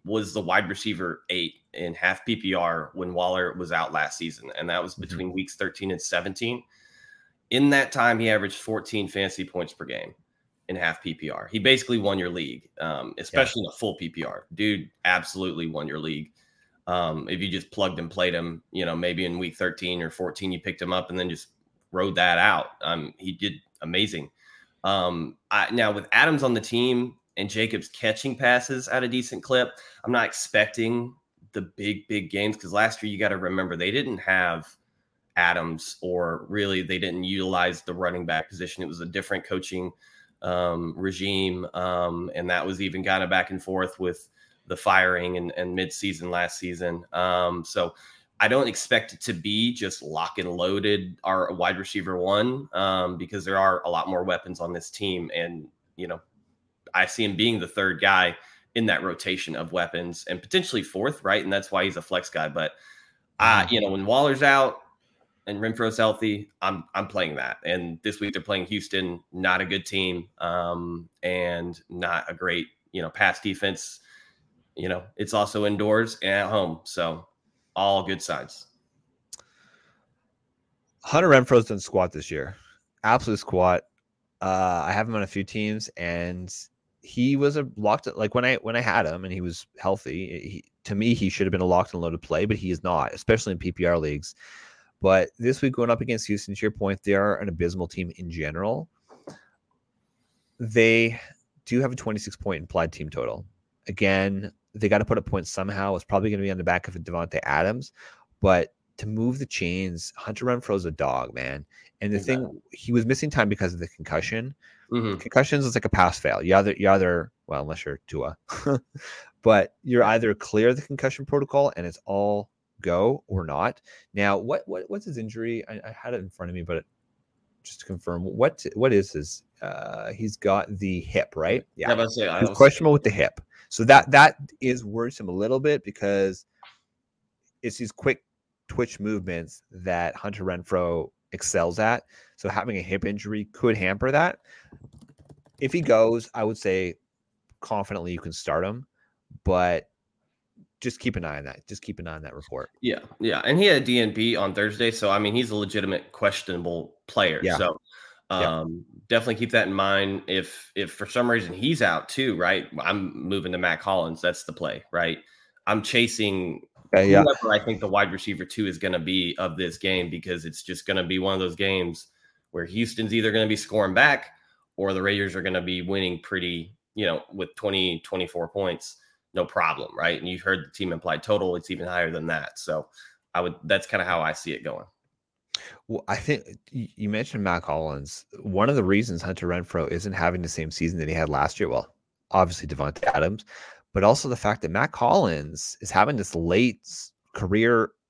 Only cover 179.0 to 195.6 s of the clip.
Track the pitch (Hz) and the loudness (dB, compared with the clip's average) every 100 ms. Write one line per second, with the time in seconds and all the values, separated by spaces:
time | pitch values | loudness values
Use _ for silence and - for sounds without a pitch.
179 | _ _ _ 92 87 - 80 76 57 - | _ _ _ -4 -2 0 0 0 -6 -2
180 | 85 85 87 90 95 95 - - 92 82 | -2 -2 -6 -4 -2 -2 -4 -6 -6 -4
181 | 87 78 - 104 92 87 - 92 87 87 | -4 -2 0 0 0 -2 -6 -8 -4 -2
182 | 85 82 82 78 - - - 78 - - | -2 -2 -4 -4 -6 -10 -6 -6 -6 -16
183 | - _ _ 87 87 82 80 98 - 101 | -20 _ _ -4 -4 -4 0 -2 0 -2
184 | 90 85 78 78 82 65 76 57 - _ | 0 0 0 -4 -6 -8 -8 -10 -12 _
185 | _ _ _ _ _ - - - - 110 | _ _ _ _ _ -12 -12 -18 -8 -6
186 | - 101 - 139 - - _ 131 110 - | -4 -4 -2 -4 -6 -20 _ -10 -10 -6
187 | 104 107 127 110 95 87 85 76 78 69 | -4 -4 -4 -2 0 0 -2 -2 -2 -6
188 | 71 - - - 104 92 117 139 92 101 | -10 -14 -18 -12 -2 2 4 4 4 4
189 | 113 85 90 87 87 87 90 87 71 87 | 2 -4 -6 -4 -2 -2 -2 -2 -2 -2
190 | 101 92 85 90 82 - 78 - 82 85 | -4 0 0 0 -4 -6 -6 -2 -2 0
191 | 76 82 78 69 73 - 80 62 - _ | -2 0 0 2 0 0 -2 -2 -4 _
192 | _ _ _ 95 90 87 76 71 71 - | _ _ _ 4 4 2 -6 -4 -4 -2
193 | - 71 82 110 - - - - _ 98 | 0 2 0 -2 -10 -20 -20 -20 _ 4
194 | 101 131 139 120 104 110 80 95 147 - | 6 6 2 -2 -2 -2 -2 0 0 2
195 | - 185 123 76 76 - | 4 6 4 0 -6 -10